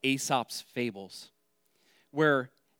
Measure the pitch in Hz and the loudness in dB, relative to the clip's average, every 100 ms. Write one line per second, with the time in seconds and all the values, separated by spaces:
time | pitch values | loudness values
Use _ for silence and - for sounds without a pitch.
0 | 135 135 - 135 113 - - 127 120 98 | 0 0 0 -2 -2 -10 -8 -4 -4 -6
1 | 95 - - _ _ _ _ _ _ _ | -12 -16 -20 _ _ _ _ _ _ _
2 | _ 143 156 139 127 _ _ | _ 2 4 4 0 _ _